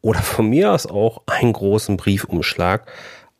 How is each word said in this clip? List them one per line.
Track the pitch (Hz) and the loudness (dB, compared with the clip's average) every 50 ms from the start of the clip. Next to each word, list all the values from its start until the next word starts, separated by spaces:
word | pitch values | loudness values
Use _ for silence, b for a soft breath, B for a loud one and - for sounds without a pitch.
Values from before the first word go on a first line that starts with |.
oder | - 117 110 90 98 | 0 0 0 0 -2
von | - - - 113 107 | -2 0 0 0 2
mir | 120 151 196 208 | 4 4 4 4
aus | 196 160 - | 2 0 0
auch | - - 101 107 117 - - _ | -2 -2 0 0 0 0 -4 _
einen | - - - - 120 104 | -4 -2 2 2 2 2
großen | - 98 98 101 110 - - 101 | 2 0 2 2 2 2 0 -2
Briefumschlag, | 92 - 101 98 98 - - - 85 78 - - - 90 87 95 110 - B B B B B B B B B B | 0 0 0 0 -2 -2 -4 -4 -2 -2 -2 -2 0 0 2 0 0 -2 B B B B B B B B B B